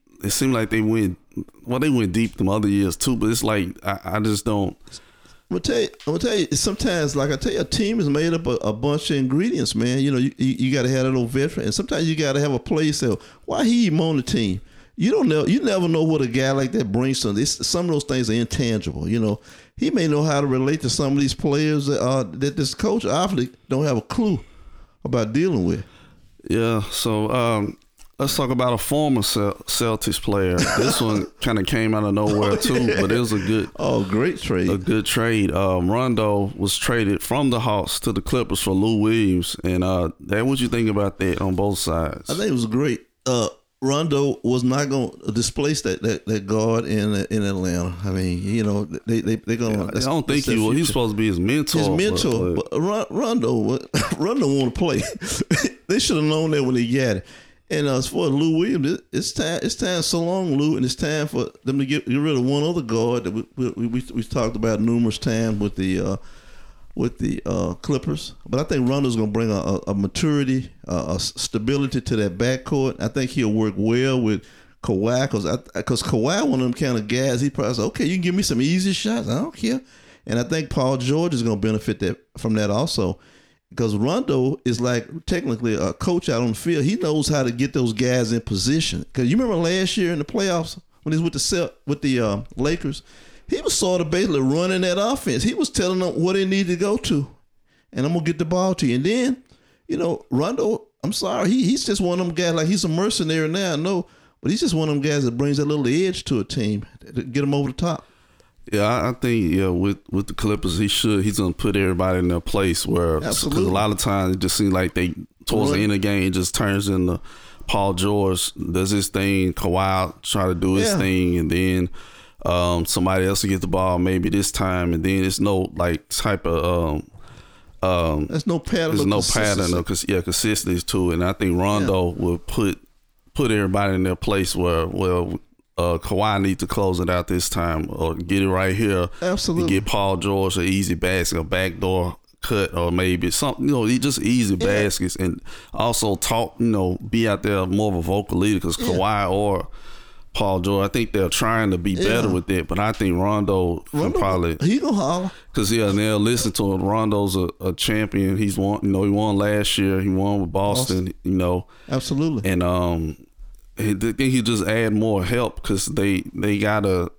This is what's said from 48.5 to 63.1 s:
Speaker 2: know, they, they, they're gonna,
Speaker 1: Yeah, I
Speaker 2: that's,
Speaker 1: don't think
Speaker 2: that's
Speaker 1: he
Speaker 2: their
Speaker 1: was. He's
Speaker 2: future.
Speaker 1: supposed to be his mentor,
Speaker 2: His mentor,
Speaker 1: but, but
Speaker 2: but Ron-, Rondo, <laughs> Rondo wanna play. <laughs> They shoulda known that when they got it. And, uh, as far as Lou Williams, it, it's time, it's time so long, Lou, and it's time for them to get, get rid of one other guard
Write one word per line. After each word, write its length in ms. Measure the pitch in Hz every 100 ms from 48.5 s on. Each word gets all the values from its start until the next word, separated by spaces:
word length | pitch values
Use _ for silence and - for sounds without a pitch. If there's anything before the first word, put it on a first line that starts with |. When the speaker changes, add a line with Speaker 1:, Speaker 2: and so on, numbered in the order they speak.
| 113
Speaker 2:
know, 220 | 104 101
they, 380 | 104 80 - 113
they, 160 | 107 110
they're 180 | -
gonna, 220 | 110 117 107
Speaker 1:
Yeah, 60 |
I 60 | 101
Speaker 2:
that's, 140 | -
Speaker 1:
don't 220 | 131 156 -
think 120 | 143
Speaker 2:
that's 40 | 123
Speaker 1:
he 80 |
Speaker 2:
their 120 | 113 107
Speaker 1:
was. 100 | 139
He's 100 | 151
Speaker 2:
future. 0 |
Speaker 1:
supposed 240 | 131 117
to 40 | 104
be 100 | 110
his 120 | 87
mentor, 380 | 95 147 143 -
Speaker 2:
His 80 | 98
mentor, 640 | 156 208 185 143 113 90
Speaker 1:
but, 0 |
but 160 | 82 -
Speaker 2:
but 100 | -
Ron-, 240 | 180 214 -
Rondo, 720 | 190 240 233 113 117 107 131 - 139
<laughs> 180 | - -
Rondo 360 | 180 262 143
wanna 180 | 139 123
play. 300 | - 175 123 -
<laughs> 40 | - 202 - - 160 - - -
They 100 | 214
shoulda 240 | - 160
known 300 | 151 156 160
that 120 | 147
when 120 | 131
they 100 | 127
got 300 | 117 135 123 92
it. 80 | - - - _ -
And, 160 | 156 143
uh, 100 | 127
as 100 | -
far 180 | - 165
as 40 |
Lou 260 | 139 160 160
Williams, 360 | 196 180 139
it, 80 | - -
it's 200 | - -
time, 280 | - 160 175
it's 140 | 120
time 260 | - 180 180
so 200 | 156 170
long, 340 | 170 190 180 139
Lou, 180 | 151
and 80 | -
it's 120 | 127
time 320 | - 160 151 151
for 220 | 135 - -
them 120 | 127 139
to 80 |
get, 220 | 135 147 -
get 100 | 135
rid 180 | 156
of 80 | 135
one 200 | 127 143
other 180 | 156 170
guard 440 | 117 113 120